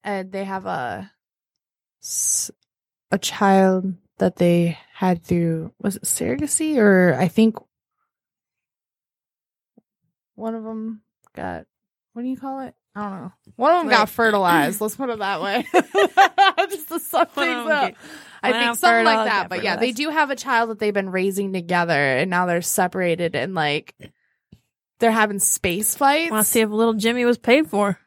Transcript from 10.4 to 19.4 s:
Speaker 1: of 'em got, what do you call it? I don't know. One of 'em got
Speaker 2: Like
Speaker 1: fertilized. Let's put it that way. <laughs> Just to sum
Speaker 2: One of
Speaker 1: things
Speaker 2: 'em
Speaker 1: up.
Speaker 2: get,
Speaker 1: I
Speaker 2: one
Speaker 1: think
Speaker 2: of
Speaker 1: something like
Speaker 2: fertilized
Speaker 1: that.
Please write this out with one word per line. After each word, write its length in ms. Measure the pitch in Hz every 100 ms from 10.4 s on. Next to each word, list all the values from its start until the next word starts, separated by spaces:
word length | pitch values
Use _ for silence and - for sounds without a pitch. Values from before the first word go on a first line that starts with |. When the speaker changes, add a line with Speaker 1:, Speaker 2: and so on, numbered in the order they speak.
| 226 226
Speaker 1:
of 100 | 220
'em 360 | 220 220 214 _ _ _
got, 320 | - 92 85 - _ _ _ _
what 80 | 233
do 40 | 247
you 100 | 254
call 240 | 269 269
it? 140 | 262 _ _ 202
I 60 | 208
don't 120 | 190
know. 80 | 185 _ _ -
One 160 | 269 349
of 80 |
'em 60 | 302
got 100 | 226
Speaker 2:
Like 80 | 214
Speaker 1:
fertilized. 720 | - 226 208 180 170 147 196
Let's 140 | 214 214
put 140 | 240
it 100 | 226
that 220 | 196 185
way. 240 | 190 214 320
<laughs> 40 | 359 - 403 392 - 392 - 392 359 370
Just 180 | 392 -
to 100 | 330
sum 280 | - 330 320
Speaker 2:
One 140 | - 277
of 60 | 247
Speaker 1:
things 160 | 302
Speaker 2:
'em 0 |
Speaker 1:
up. 140 | 302 180
Speaker 2:
get, 40 | - - - - -
Speaker 1:
I 100 | -
Speaker 2:
one 80 | 226
Speaker 1:
think 120 | 240
Speaker 2:
of 60 | 233
Speaker 1:
something 280 | 233 233 226
like 120 | 220
Speaker 2:
fertilized 100 | 220
Speaker 1:
that. 100 | 202